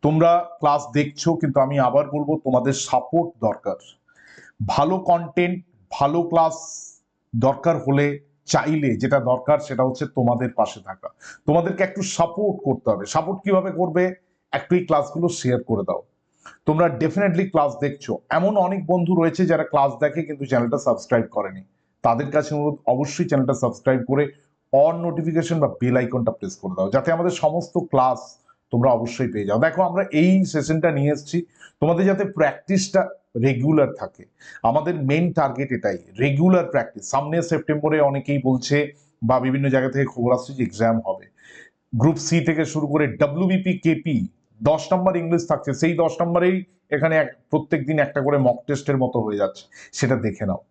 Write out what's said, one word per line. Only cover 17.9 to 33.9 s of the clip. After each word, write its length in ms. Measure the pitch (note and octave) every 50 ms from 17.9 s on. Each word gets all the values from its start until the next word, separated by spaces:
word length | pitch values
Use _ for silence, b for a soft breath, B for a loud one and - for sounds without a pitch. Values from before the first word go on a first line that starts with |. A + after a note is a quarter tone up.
| C#3 - - - G#2+ - _ _
এমন 280 | C3+ D#3+ F3 G3+ G#3+
অনেক 280 | G#3 F3+ F3+ G3 F#3+ D#3
বন্ধু 300 | D3+ F#3 F3+ E3+ E3 F#3
রয়েছে 300 | E3 E3 E3 E3 E3+ F#3
যারা 180 | D#3+ E3 D3+ D#3
ক্লাস 280 | - - C#3+ C#3 C3+ A#2+ A2+
দেখে 240 | D3+ D3 D3 E3 D#3+
কিন্তু 220 | D3 D3+ C3+ C#3
চ্যানেলটা 320 | - C3+ B2 A#2+ A#2 A#2
সাবস্ক্রাইব 480 | C#3 - C3 A#2 - - - B2+ A#2 A2 -
করেনি। 300 | - G#2 G2+ F#2+ F#2+ F#2+ - _ _ _ _ _ _ _
তাদের 300 | - B2 A#2 A#2 D3 C3+
কাছে 240 | C#3+ D3+ D3 - D3+
অনুরোধ, 200 | D3 D3 D3+ D3 - _
অবশ্যই 380 | - B2 B2+ D3 C#3+ - - F3+
চ্যানেলটা 280 | F3 D3+ C#3 C3 B2 C3
সাবস্ক্রাইব 480 | B2 - A#2+ - - _ - C3 B2+ A#2
করে 240 | A#2+ C3+ C#3 D3 C#3+ B B B B B B _ _ -
on 220 | E3+ F#3+ E3 E3
নোটিফিকেশন 640 | E3+ E3+ E3+ D#3 D#3+ D#3 E3 D#3 E3 E3 - E3+ D#3+
বা 80 | D3
বেল 300 | - - - B2 B2 A#2+
আইকনটা 340 | B2+ B2 A#2 B2+ B2+ A#2 A2+
প্রেস 240 | G#2+ - - F#2+ -
করে 180 | - - F#2+ F#2
দাও, 120 | F#2 F#2+ G2+
যাতে 220 | G2 C3+ C3 E3+
আমাদের 200 | E3 E3 E3+ F3+
সমস্ত 460 | F3 - - D3+ D3+ F3 E3 - _
ক্লাস 600 | F3+ - - - C3 B2+ C3 C3 D3+ - - - _ b b b b b _
তোমরা 200 | - A#2+ A#2+ C3+
অবশ্যই 400 | A#2+ A2+ A#2 A#2 A#2+ - C3 B2
পেয়ে 140 | G2 G#2+ G#2
যাও। 140 | G2 G2+ A2+
দেখো, 220 | C#3+ E3 D#3+ F3
আমরা 240 | - - E3+ F#3 G3 G3
এই 340 | - D#3 E3 F#3 F#3+ F#3+ F#3
সেশনটা 460 | C#3 C#3 D#3 C3 - D#3+ D#3+ D#3+ E3+
নিয়ে 200 | D#3+ C#3 C#3 D3
এসেছি 340 | D3 D3 D3 - - F3 E3+ b b b b b b b
তোমাদের 260 | D3 D#3 E3+ E3+ F#3+
যাতে 200 | G3 G3 G3 G#3
প্র্যাকটিসটা 840 | - - D#3 D#3 C#3+ - - _ - G3 F#3+ F#3+ - - G3 - - - - _ _ _ A#2+
রেগুলার 520 | A#2 C3+ C3 A#2 B2+ D3+ D#3 D#3 C#3 B2+